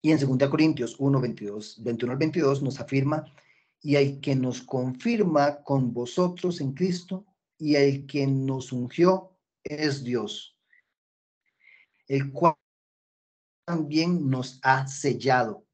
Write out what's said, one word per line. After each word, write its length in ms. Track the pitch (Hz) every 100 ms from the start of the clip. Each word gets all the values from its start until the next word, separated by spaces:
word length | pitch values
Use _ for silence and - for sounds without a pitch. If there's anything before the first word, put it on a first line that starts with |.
Y 100 | 156
en 80 | 156
segunda 300 | 135 131 139
Corintios 460 | 151 160 135 120 -
uno, 220 | 139 139
veintidós, 640 | 120 107 104 104 104 -
veintiuno 300 | 120 117 120
al 60 | 131
veintidós 420 | 156 160 143 139
nos 180 | 139 -
afirma, 460 | 143 139 135 156 - _ _ _ _ _
"Y 140 | 151 143
el 260 | 139 139
que 140 | - 135
nos 260 | 127 120
confirma 1000 | - 131 127 127 226 226 190 151 143 143
con 300 | - 139 123
vosotros 680 | 117 123 - 180 175 180 170
en 120 | 139
Cristo, 520 | 135 185 180 - 190 - _ _ _
y 180 | 156 147
el 320 | 139 139 139
que 200 | 147 135
nos 440 | 135 135 131 127
ungió 680 | 127 123 - 175 190 - _ _ _
es 400 | - 147 151 131
Dios, 540 | 120 120 104 - - _ _ _ _ _ _ _ _ _ _ _ _ _ _ _ _
el 240 | 135 139
cual 240 | 135 170 - _ _ _ _ _ _ _ _ _ _ -
también 640 | 170 147 156 170 175 139
nos 300 | 131 123 -
ha 240 | 131 135 -
sellado 800 | - 143 110 117 127 123 101 _